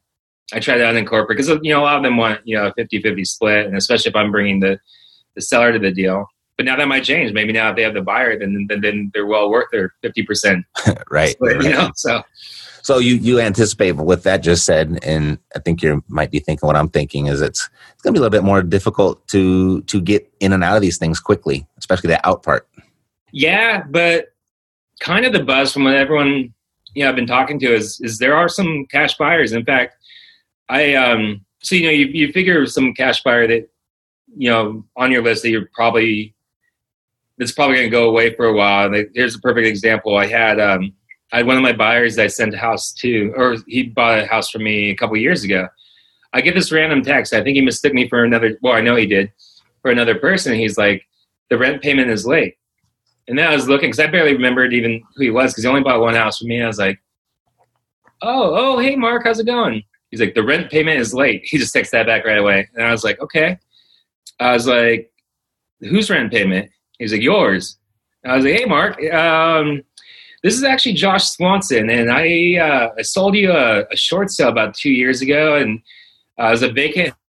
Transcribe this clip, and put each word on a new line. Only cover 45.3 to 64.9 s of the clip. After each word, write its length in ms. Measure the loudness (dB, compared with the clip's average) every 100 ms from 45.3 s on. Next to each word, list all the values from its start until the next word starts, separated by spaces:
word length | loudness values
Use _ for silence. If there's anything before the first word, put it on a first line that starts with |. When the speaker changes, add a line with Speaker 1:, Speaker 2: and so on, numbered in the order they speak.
| -2
Speaker 1:
ago. 240 | 0 -2 -4 _ _ _ _ _ _
I 100 | -2
get 120 | 0
this 180 | 0 0
random 300 | 0 0 0
text. 320 | 0 0 0
I 80 | -2
think 120 | 0 2
he 60 |
mistook 300 | 0 0 -2
me 160 | 0 0
for 160 | 2
another, 320 | 2 2 0 0
well, 120 | 0
I 80 | 2
know 140 | 2 2
he 120 | 2
did, 240 | 0 -2 _ _ _ _ _
for 80 | -2
another 240 | 0 2
person. 400 | 0 0 0 -2
He's 240 | -2 -2 0
like, 260 | 0 0 _ _ _ _ -4
"The 80 | 0
rent 240 | 0 -2
payment 300 | -2 0 0
is 160 | -2 0
late." 280 | 0 0 -6 _ _ _ _ _ _ -8
And 120 | -2
then 80 | 0
I 80 | 0
was 120 | 2
looking, 220 | 0 0
'cause 100 | 0
I 60 | 0
barely 260 | 2 2
remembered 400 | 2 2 2 2
even 280 | 2 -2 -4 -10 -4
who 80 |
he 80 | -2
was, 240 | 0 0 0
'cause 80 |
he 60 | 0
only 120 | 0
bought 200 | 2 2
one 120 | 2
house 240 | 2 0 -4
from 120 | -6
me. 120 | -4
I 60 | -4
was 100 | -2
like, 220 | -2 -2 _ _ _ _ _ _ _ _ _ _ _ -10
"Oh, 320 | -4 0 2 2 2 2
oh, 40 |
hey, 160 | 0 0
Mark, 280 | 0 0 0
how's 140 | 0
it 60 | 0
going?" 360 | 0 0 -2 -10 _ _
He's 80 | -2
like, 140 | -2 0
"The 80 |
rent 260 | 0 0 0
payment 280 | 0 0 0
is 140 | -2
late." 280 | 0 0 0 -4
He 120 | -4
just 160 | -2 -2
texted 160 | 0
that 140 | 0 0
back 200 | 0 0
right 120 | 0
away. 320 | 2 2 -2 -4
And 80 | -2
I 60 |
was 120 | 0
like, 160 | -2 -4
"Okay." 360 | -4 -2 0 -2 _ _ _ _ _ _ -20 -4
I 120 | 0
was 140 | 2 2
like, 440 | 2 4